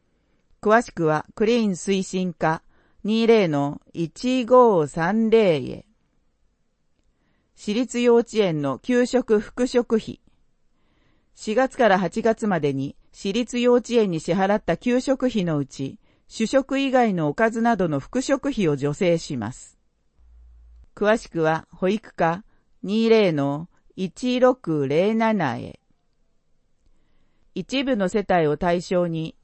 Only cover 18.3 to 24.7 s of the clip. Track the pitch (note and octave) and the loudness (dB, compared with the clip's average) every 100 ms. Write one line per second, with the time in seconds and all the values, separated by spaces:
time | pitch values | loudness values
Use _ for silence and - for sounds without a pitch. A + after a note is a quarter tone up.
18.3 | C4+ C#4+ A#3+ E3 C#3+ C#3+ D3 F3+ E3 - | -2 -2 -2 -2 0 -4 -2 0 0 -2
19.3 | C3+ G#2+ - - _ _ _ _ _ - | -8 -8 -10 -20 _ _ _ _ _ -20
20.3 | - - - - - - - G#3 A3+ - | -20 -20 -20 -20 -20 -18 -2 0 0 -2
21.3 | E3 D#3 D#3+ - - F#3 G#3+ - - E3 | -2 0 -2 -6 -4 -2 -2 -6 -2 -2
22.3 | F3 - _ _ _ F3+ G#3+ A3+ A3 G3 | -2 -10 _ _ _ -4 0 2 4 2
23.3 | D3 C#3 D3 E3+ _ _ - F#3 - B3 | 0 -2 -4 -10 _ _ -10 -10 -6 -4
24.3 | B3 B3+ B3+ - | 2 2 2 -2